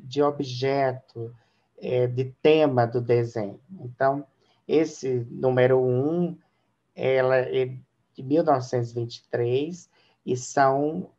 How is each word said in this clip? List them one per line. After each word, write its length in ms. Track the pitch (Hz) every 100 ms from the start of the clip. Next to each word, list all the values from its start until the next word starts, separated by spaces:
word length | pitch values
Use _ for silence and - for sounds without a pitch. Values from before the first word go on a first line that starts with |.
de 180 | 127 143
objeto, 1120 | 143 143 131 123 135 139 135 123 _ 117 113 120 _ _ _ -
é, 280 | - 123 123
de 200 | 123 127 -
tema 420 | 151 156 147 123 117
do 160 | 123
desenho. 580 | 120 120 117 117 101 92 - 180
Então, 460 | 123 - 135 143 - _ _ _ -
esse 580 | 147 160 - 131 123 120
número 480 | 143 131 127 127 131
um, 560 | 127 123 143 175 175 170 _ _ _ _ _
ela 440 | - 127 131 127 131
é 380 | 127 131 127 127 - _ _
de 80 | -
mil 220 | 131 151
novecentos 480 | 160 131 123 123 117
e 20 | 120
vinte 200 | 117 -
e 120 | _
três 600 | 120 120 131 156 180 - _ _ _
e 140 | - 127
são 720 | - 143 135 135 151 170 -